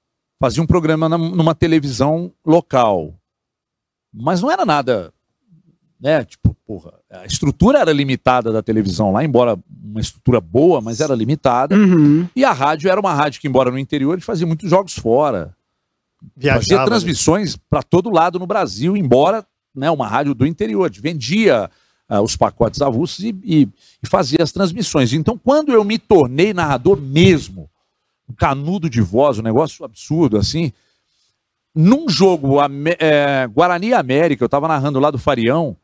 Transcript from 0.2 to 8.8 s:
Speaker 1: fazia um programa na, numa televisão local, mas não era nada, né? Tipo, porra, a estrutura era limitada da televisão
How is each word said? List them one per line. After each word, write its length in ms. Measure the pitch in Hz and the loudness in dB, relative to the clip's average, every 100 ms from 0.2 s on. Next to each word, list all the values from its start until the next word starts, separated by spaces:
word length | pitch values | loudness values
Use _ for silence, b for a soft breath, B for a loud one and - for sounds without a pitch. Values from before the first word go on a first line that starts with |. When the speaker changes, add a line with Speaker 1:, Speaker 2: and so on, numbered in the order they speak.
| _ - | _ -4
Speaker 1:
fazia 220 | 127 117 | -2 -2
um 40 | 165 | 0
programa 420 | 180 156 156 160 | 0 0 0 0
na, 100 | 170 | -2
numa 360 | 165 180 160 | -2 0 0
televisão 760 | 156 170 160 139 117 139 165 180 - | 0 0 0 -2 -2 -2 -2 -6 -6
local, 680 | 160 165 - 135 113 92 78 82 _ _ _ _ _ _ _ _ _ | 0 2 2 2 2 0 -4 -14 _ _ _ _ _ _ _ _ _
mas 300 | 107 135 180 | -8 -4 -2
não 100 | 254 | -2
era 140 | 381 | -2
nada, 480 | 269 147 127 110 82 _ _ _ _ 170 _ _ _ _ | 0 -2 -2 -4 -6 _ _ _ _ _ _ _ _ _
né? 240 | 131 156 | -2 -2
Tipo, 300 | - - - - - | -2 -4 -4 -4 -10
porra, 280 | 95 82 - _ | -16 -16 -20 _
a 160 | 92 95 | -20 -10
estrutura 540 | - 143 - 208 285 | -4 -4 2 4 4
era 120 | 170 | 2
limitada 580 | 143 139 123 127 127 113 | 0 -2 -2 0 0 0
da 120 | 110 | -2
televisão 500 | 110 110 | 0 0